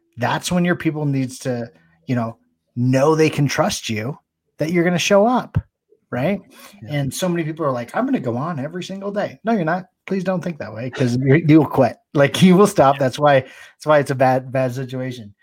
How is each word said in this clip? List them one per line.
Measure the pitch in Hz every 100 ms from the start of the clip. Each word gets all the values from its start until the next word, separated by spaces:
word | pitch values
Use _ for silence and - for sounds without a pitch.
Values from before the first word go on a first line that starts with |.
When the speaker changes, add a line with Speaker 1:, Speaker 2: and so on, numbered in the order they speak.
| _ -
Speaker 1:
That's | 117 151 -
when | 180
your | 175
people | 175 160 151
needs | 147 135 127 -
to, | 135 120 117 _ _ _
you | -
know, | 123 113 - _ _ _
know | 123 123 131 143
they | 156 156
can | - 143
trust | - 185 - -
you, | 107 117 160 _ _ _ -
that | 151
you're | 175
gonna | 170 175
show | - 202
up, | 220 254 - - - _ _ _ _
right? | 123 151 196 - - - -
Speaker 2:
Yeah. | 107
Speaker 1:
And | 147 139
so | - 185
many | 170
people | 156 160
are | 151
like, | 123 120
"I'm | 180
gonna | 262 240
go | 127 117
on | 160 156
every | 151 180
single | - 196 202
day." | 202 180 -
No, | 208
you're | 226
not. | 156 180 185 _
Please | - 196
don't | 180 185
think | 175 156
that | 101
way | 110 127
'cause | 123 127 123
you, | 135 151 160
you'll | 156
quit. | 135 - 120 - _
Like, | 147 139 120
you | 185
will | 185 202
stop. | 180 139
Speaker 2:
Yeah. | 139
Speaker 1:
That's | 131 135
why, | 147 135
that's | 127 - - _
why | 151 151
it's | 139
a |
bad, | 131 131 131 131
bad | 131 131
situation. | 123 131 127 127 120 104 _